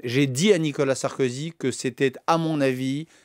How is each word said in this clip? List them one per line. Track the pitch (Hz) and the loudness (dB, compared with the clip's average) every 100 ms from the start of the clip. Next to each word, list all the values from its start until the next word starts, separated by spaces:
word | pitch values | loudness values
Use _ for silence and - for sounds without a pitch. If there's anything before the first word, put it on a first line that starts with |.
J'ai | 120 127 139 | -2 0 0
dit | 127 208 | 2 4
à | 180 | 4
Nicolas | 156 143 135 | 2 0 0
Sarkozy | 127 131 - 131 127 160 - | 0 -2 0 -2 -2 -10 -6
que | 170 | -4
c'était, | - 131 - 135 - - | -4 -4 0 0 0 0
à | 165 | 0
mon | 160 151 | 2 2
avis, | 135 127 131 139 160 _ | 0 0 -2 -4 -8 _